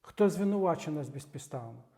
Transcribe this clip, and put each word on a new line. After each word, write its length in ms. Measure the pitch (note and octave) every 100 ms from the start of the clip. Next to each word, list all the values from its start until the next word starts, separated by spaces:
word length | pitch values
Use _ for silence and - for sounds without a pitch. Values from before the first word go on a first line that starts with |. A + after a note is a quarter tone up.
хто 300 | - - G3+
звинувачує 640 | F#3 G3 G3+ F#3 D3+ D#3+ D3+
нас 120 | C3
безпідставно. 720 | C3+ - C#3 - C3 A#2 A#2+ -